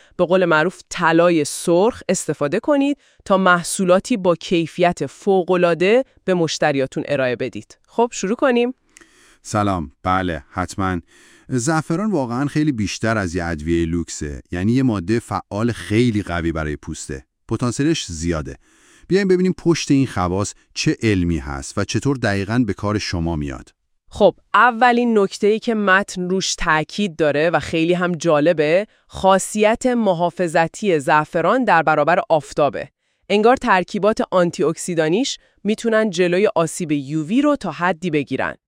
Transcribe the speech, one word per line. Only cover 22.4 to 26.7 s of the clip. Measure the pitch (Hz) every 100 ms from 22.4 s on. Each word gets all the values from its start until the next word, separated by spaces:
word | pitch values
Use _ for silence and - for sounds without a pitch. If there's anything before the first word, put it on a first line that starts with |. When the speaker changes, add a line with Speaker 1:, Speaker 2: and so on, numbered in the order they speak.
| 95 117 107
Speaker 2:
به |
کار | - 104 104
شما | - 87 82 80
میاد. | 71 57 - _ _ _ _
Speaker 1:
خب، | - 196 - _
اولین | 202 240 226 247 240 240 220
نکته‌ای | 196 - 202 220
که | -
متن | 214 196 190 202 185 180
روش | 190 -
تاکید | - 175